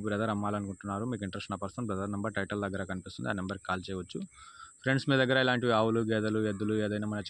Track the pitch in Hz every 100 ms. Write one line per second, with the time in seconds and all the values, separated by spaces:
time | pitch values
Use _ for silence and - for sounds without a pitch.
0 | 104 104 110 104 104 104 98 90 101 98
1 | 123 107 98 101 - 98 98 - 113 95
2 | 101 101 107 101 95 104 101 98 95 92
3 | 92 - 123 98 92 95 - 92 90 95
4 | 90 - - - - - - - 131 135
5 | - 135 127 131 127 123 123 110 113 113
6 | 110 110 110 107 107 101 104 107 107 104
7 | 104 104 101